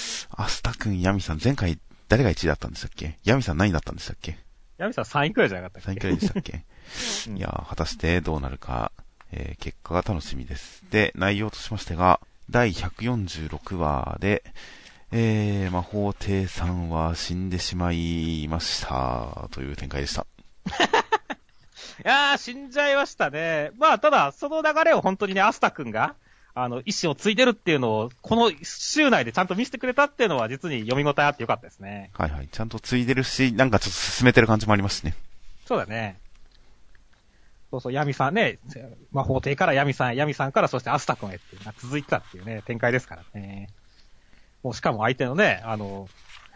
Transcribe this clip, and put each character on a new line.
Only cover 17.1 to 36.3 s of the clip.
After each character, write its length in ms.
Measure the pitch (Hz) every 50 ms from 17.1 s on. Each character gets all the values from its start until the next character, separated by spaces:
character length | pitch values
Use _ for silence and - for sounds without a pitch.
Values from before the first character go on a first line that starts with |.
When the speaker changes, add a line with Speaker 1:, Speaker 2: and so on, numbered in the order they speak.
| 82
Speaker 1:
死 220 | - - - 87
ん 160 | 90 92 95
で 80 | 90 90
し 160 | - - 92
ま 160 | 90 87 87
い 560 | 85 85 82 85 85 82 80 82 82 78 76 76
ま 100 | 80 82
し 220 | - - - -
た、 680 | - - 65 65 65 64 62 60 57 58 - - - -
と 100 | - 65
い 100 | 65 69
う 40 | 73
展 120 | - 69
開 140 | 69 69 71
で 60 | 69
し 80 | - -
た。 100 | - - - _ - - - - - -
Speaker 2:
<laughs> 1400 | - - - 349 - - 453 - - 440 403 - - 269 - _ _ _ - - - - - - - - - -
い 40 |
や 260 | 208 262 277 285 285 285
ー、 40 |
死 180 | 277 - 240 247
ん 160 | 269 285 262
じ 100 | 247 285
ゃ 80 | 285 285
い 60 | 277
ま 100 | 277 277
し 80 | - -
た 160 | - 190 143
ね。 400 | 135 151 165 165 160 151 147 156 -
ま 140 | 240 302 320
あ、 80 | 262 214
た 100 | - 302
だ、 220 | 285 214 147 143
そ 180 | - - - 285
の 140 | 311 320 302
流 200 | 311 294 311 320
れ 100 | 330 294
を 60 | 196
本 160 | - 190 190
当 100 | - 208
に 80 | 190 190
ね、 60 | 196
ア 120 | 190 220 220
ス 60 | -
タ 100 | - 208
く 160 | - - 143
ん 60 | 117
が、 240 | 107 110 131 190 294 - _ _ _ _ _ _ -
あ 120 | 123 127
の、 140 | 123 123 127 123
意 60 | 208
志 160 | 196 - -
を 60 | 160 139
継 180 | - - 208
い 40 | 220
で 100 | 208 262
る 60 | 247
っ 20 | 220
て 180 | - - 175
い 40 | 160
う 40 | 139
の 120 | 123 113
を、 180 | 107 107 110 123 - _ -
こ 120 | - 220
の 160 | 233 233 214 160 143 170
週 480 | - - - - - - 294 302 269
内 140 | 226 160 123
で 60 | 117
ち 60 | 110
ゃ 60 | 185 185
ん 40 |
と 60 | 180 180
見 120 | 196 254
せ 60 | -
て 60 | -
く 80 | 240 -
れ 80 | 254 240
た 120 | - 285
っ 40 | 285
て 120 | - - 254
い 20 |
う 40 | 196
の 80 | 156
は、 120 | 127 110 110
実 220 | 131 139 - 170
に 80 | 143 117
読 160 | 107 110 127 139 147
み 40 |
応 60 | 147 143 -
え 20 |
あ 80 | 147 147
っ 60 | 143
て 60 | - 120
よ 40 |
か 60 | 113 113
っ 40 |
た 100 | 113 -
で 20 | -
す 100 | - -
ね。 300 | 98 98 104 101 98 92 -
Speaker 1:
は 120 | - 87
い 60 | 76
は 100 | 73 71
い。 60 | 67
ち 120 | 71 - -
ゃ 60 | 110
ん 40 | -
と 100 | - 110
継 180 | - - 127
い 80 | 123 120
で 80 | 120 131
る 100 | 127 131
し、 300 | - - - 131 127 113
な 120 | 98 131
ん 40 | 131
か 80 | 110
ち 120 | 95 - 104
ょ 20 |
っ 0 |
と 0 |
進 340 | 92 - - - - - 117
め 80 | 123 117
て 80 | -
る 60 | 113
感 100 | 113 110
じ 80 | 107 104
も 80 | 107 107
あ 20 |
り 60 | 101
ま 80 | 98 98
す 120 | - -
し 20 | -
ね。 100 | 78 - - - - - - - - - - -
Speaker 2:
そ 80 | - 254
う 20 |
だ 80 | 180 104
ね。 340 | 95 110 113 110 101 95 - - -